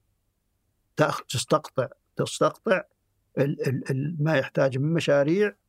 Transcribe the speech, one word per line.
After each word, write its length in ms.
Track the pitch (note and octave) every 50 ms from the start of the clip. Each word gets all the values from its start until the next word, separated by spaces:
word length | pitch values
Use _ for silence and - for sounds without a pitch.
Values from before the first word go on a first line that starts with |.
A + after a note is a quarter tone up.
| _ _ _ _ _ _ _ _ _ _ _ _ _ _ _ _ _ _ _ -
تأخ-، 220 | D3+ D3+ - - - -
تستقطع، 600 | - B2 - - E3 D3+ D3+ - - - B2 A2+ - - _ _ _
تستقطع 640 | - C#3 A#2+ - - D#3+ D#3 - - _ D#3+ - - - - _ _ _ _ _ _ _ _ _ -
ال-، 300 | C#3 C#3 D3+ - D3+ C#3
ال-، 220 | B2 D#3 - -
ال-، 260 | C#3 C3 C#3 D3 F3 D#3
ما 160 | D3 D#3+ D#3+
يحتاج 420 | C3+ C3+ - - - C#3 C3+ B2 C3
من 140 | C#3 D#3 E3
مشاريع 640 | D#3+ - - C#3+ C#3+ C#3 D3 E3+ G3+ G#3 G#3 G3+ _ _